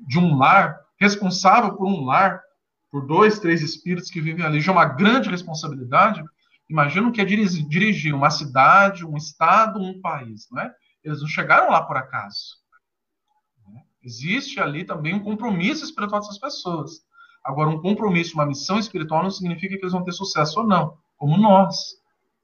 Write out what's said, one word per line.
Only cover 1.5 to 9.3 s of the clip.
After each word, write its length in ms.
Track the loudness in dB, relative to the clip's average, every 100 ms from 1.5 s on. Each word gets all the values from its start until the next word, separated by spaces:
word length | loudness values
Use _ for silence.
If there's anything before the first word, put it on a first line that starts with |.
| 4 4 -2
por 120 | -4
um 160 | -2
lar, 380 | 0 2 2 0 -12 _ _ _ _
por 140 | -10 -2
dois, 340 | 4 4 4
três 220 | 0 0
espíritos 480 | -2 -6 -6 -6 -6
que 100 | -8
vivem 260 | -6 -4 -2
ali, 140 | 0
já 120 | 2
é 40 | 4
uma 100 | 2
grande 440 | 4 4 4 0
responsabilidade. 920 | -6 -8 -10 -8 -10 -2 2 2 0 -10 _ _ _ _
Imagina 380 | 0 0 2 0
o 40 |
que 100 | 0
é 40 | 0
diri-, 380 | 0 0 -2 -2
dirigir 460 | 0 0 0 -2
uma 160 | 0 0
cidade, 760 | 0 -2 4 6 8 6 0 -8
um 100 | -10
estado, 640 | -10